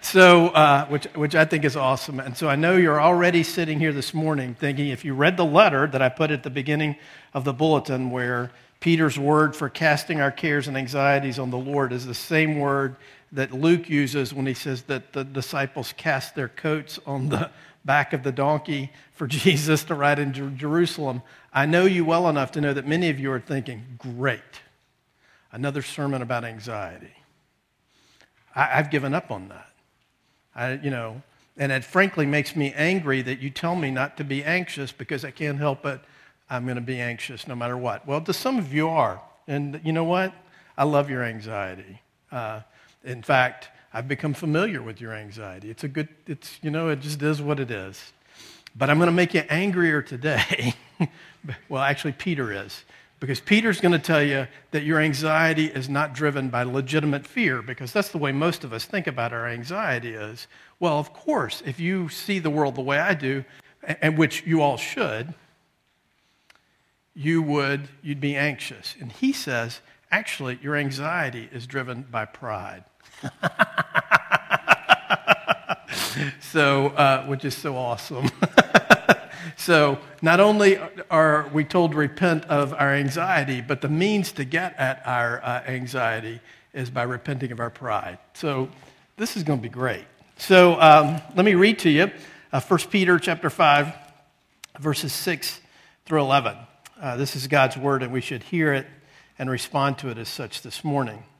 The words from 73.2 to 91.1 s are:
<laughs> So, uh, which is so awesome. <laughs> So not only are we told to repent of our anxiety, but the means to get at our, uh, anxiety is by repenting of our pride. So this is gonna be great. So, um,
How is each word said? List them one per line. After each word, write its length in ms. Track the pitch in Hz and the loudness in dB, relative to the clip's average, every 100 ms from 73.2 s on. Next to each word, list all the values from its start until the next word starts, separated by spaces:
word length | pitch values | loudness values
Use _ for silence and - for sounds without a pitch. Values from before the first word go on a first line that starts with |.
<laughs> 100 | - - - - - - - 180 - 202 - - - - - - - 156 - 214 - 160 - - - - - - - 139 143 - | -14 -6 -6 0 0 0 -2 -2 2 2 4 -2 0 -2 4 2 6 2 4 -2 2 0 2 -4 -4 -8 -8 -8 -6 -6 -6 -8
So, 460 | - 160 143 139 139 | -4 2 4 4 2
uh, 380 | 143 139 131 135 | 4 4 4 -2
which 180 | 135 143 | -6 -6
is 100 | - | -6
so 220 | 151 127 | -8 -6
awesome. 520 | 123 117 - 131 131 - | -6 -6 -8 -2 -2 0
<laughs> 40 | 175 - - - - - - - - - 170 - | 2 2 4 2 6 4 4 0 0 -16 -16 -8
So 440 | - 165 147 135 - - | 4 4 4 0 -8 -2
not 180 | 165 175 | 4 6
only 400 | 208 214 196 190 160 - - | 6 6 6 4 -2 -14 0
are 380 | 165 156 151 143 | 4 4 2 0
we 140 | 147 147 | -2 0
told 260 | 180 170 | 2 2
to 60 | 151 | 2
repent 480 | 143 147 180 156 - | -2 0 0 0 0
of 280 | 147 143 | 0 0
our 200 | - 143 | 0 0
anxiety, 640 | 139 139 156 180 170 139 127 | 2 0 -2 0 0 0 -4
but 220 | 117 135 | -4 -4
the 80 | 143 | 0
means 420 | 156 196 214 175 | 0 2 2 -2
to 120 | - 131 | -6 -4
get 280 | 160 180 - | -4 -4 -4
at 260 | 131 131 123 | -4 -2 -2
our, 380 | 123 120 120 | 0 0 -2
uh, 200 | 123 123 131 | -4 -6 -6
anxiety 720 | 127 123 127 117 110 110 117 - - _ | -8 -6 -2 -2 -2 -8 -14 -18 -20 _
is 160 | 143 123 | -10 -8
by 140 | 127 | -4
repenting 480 | 120 123 - 135 127 | -4 -6 -6 -6 -6
of 80 | 117 | -6
our 100 | 117 | -8
pride. 500 | - 127 104 92 90 _ | -8 -4 -4 -4 -14 _
So 360 | - 160 135 131 - - _ _ - | -8 -4 -2 -4 -8 -20 _ _ -8
this 180 | 233 208 | -6 -4
is 80 | |
gonna 180 | 156 139 | -2 -2
be 80 | 113 | -4
great. 360 | 120 127 95 - _ _ - | -4 -4 -4 -10 _ _ -14
So, 420 | - 190 180 165 | 4 8 8 8
um, 420 | 160 151 147 | 10 10 8